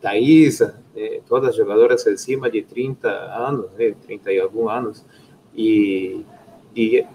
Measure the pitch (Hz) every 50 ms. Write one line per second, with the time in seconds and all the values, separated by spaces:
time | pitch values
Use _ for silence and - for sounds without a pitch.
0 | - 98 101 104 123 143 160 160 156 143 - - 113 104 - - - _ - 110
1 | 107 110 117 - - - 120 127 135 127 113 110 107 101 101 110 117 120 127 120
2 | - 113 101 95 - - 131 131 127 120 113 107 - - - 120 127 135 135 -
3 | - 117 101 95 92 - 98 113 120 135 143 127 98 90 - 104 117 110 101 -
4 | - - 98 101 - 98 95 95 92 95 101 113 113 110 110 120 123 110 107 -
5 | - _ _ _ - - - - _ _ - - 113 110 107 104 104 101 95 92
6 | 95 92 92 - - - - - - - - - _ - - 117 113 110 117 127
7 | 113 - -